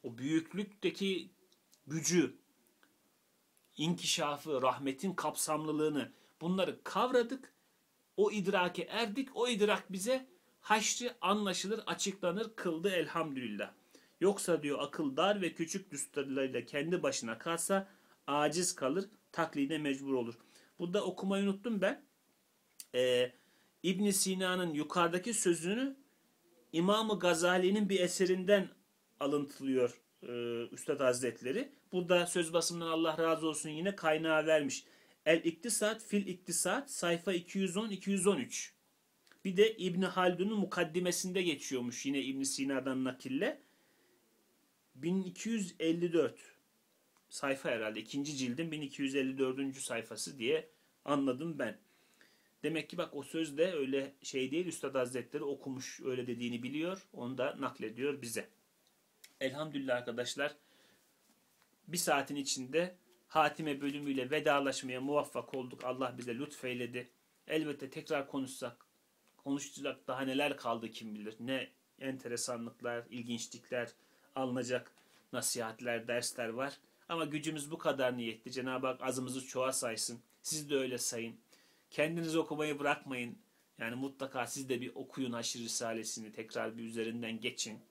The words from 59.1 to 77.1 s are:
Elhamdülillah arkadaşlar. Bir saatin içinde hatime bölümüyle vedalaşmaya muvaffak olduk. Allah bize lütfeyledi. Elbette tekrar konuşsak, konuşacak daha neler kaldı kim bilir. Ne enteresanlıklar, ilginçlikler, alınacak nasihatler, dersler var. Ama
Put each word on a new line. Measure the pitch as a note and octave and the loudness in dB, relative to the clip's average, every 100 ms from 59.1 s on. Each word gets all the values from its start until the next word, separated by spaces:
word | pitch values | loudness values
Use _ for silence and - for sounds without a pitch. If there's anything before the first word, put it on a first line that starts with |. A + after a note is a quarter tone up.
| _ - _ | _ -20 _
Elhamdülillah | C3 C#3 D#3 C#3+ C3+ B2 | -4 -2 -6 -4 0 0
arkadaşlar. | A#2+ A#2 A#2+ C#3 D3 - _ _ _ _ _ _ _ _ _ _ _ _ - | -2 -4 -4 -2 -4 -4 _ _ _ _ _ _ _ _ _ _ _ _ -6
Bir | E3 | -2
saatin | - C#3+ C3+ C#3+ | 4 2 2 -4
içinde | C#3 C3+ B2+ D3+ F3+ - _ _ _ | -4 -4 0 0 0 -6 _ _ _
hatime | D#3+ D3+ D3 D#3 C#3 | 4 4 2 -4 -2
bölümüyle | C#3+ D3 C#3+ C3+ B2+ | -2 -2 -2 -2 0
vedalaşmaya | D3+ D3+ C#3+ C#3 C3+ C3 B2+ | 2 4 4 2 -2 -4 -4
muvaffak | C3+ D3 C#3 B2+ A#2+ | 0 0 0 -6 -6
olduk. | C3+ B2 - | -6 -6 -6
Allah | B2 B2+ B2+ B2 | -6 -2 -2 -4
bize | B2 A#2 | -6 -6
lütfeyledi. | D3 - B2+ B2 A#2+ B2 B2 _ _ _ - | -6 -6 -6 -4 -6 -6 -10 _ _ _ -4
Elbette | D#3+ D3 C#3 C3+ | -2 -2 -6 -8
tekrar | D#3 D3+ D3+ C#3 | -10 -4 -4 -2
konuşsak, | C#3 C3 - B2 - _ _ _ _ _ _ | -4 -4 -6 -10 -10 _ _ _ _ _ _
konuşacak | C#3 C#3+ C#3+ - C#3 C3 - | -4 -4 -4 -8 -8 -8 -6
daha | B2+ | -4
neler | C3+ C3 C#3+ C3+ | 0 0 0 0
kaldı | A#2+ A#2 A2+ | -2 -2 -4
kim | - A2+ | -10 -10
bilir. | G#2+ G#2 A2 | -8 -10 -8
Ne | A#2+ C3+ - _ _ _ | -4 -4 -4 _ _ _
enteresanlıklar, | C3+ C3 B2 A#2 - A#2 A#2 - A#2+ A#2 A#2 | -8 -6 -6 -4 -4 -6 -8 -8 -6 -6 -8
ilginçlikler, | B2 A#2+ A#2 - A#2+ - B2 A#2 - _ _ _ | -10 -6 -6 -6 -14 -6 -4 -4 -10 _ _ _
alınacak | - C3 B2+ A#2+ B2 - _ _ _ _ | -4 -2 -2 0 -2 -4 _ _ _ _
nasihatler, | B2+ - B2 A2 A2+ A#2+ A#2 A#2+ | -4 -2 -2 -4 -4 -2 -2 0
dersler | A#2+ A#2 - A2+ | -2 -2 -4 -4
var. | A#2 C#3 - _ _ | -2 -4 -6 _ _
Ama | - | -6